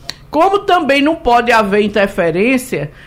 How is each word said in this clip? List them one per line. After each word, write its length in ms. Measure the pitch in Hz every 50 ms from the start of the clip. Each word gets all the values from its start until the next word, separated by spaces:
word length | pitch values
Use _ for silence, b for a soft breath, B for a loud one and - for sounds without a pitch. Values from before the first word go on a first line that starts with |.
| B B B B B -
como 300 | - 294 339 392 392 403
também 420 | 403 - 359 359 330 247 277 277 277
não 120 | 302 330
pode 380 | 320 - 247 240 240 233 226 240
haver 300 | 220 214 196 196 208 208
interferência 1080 | 208 208 220 196 202 208 - 175 165 160 175 208 247 269 254 262 - - 151 147 147 B B B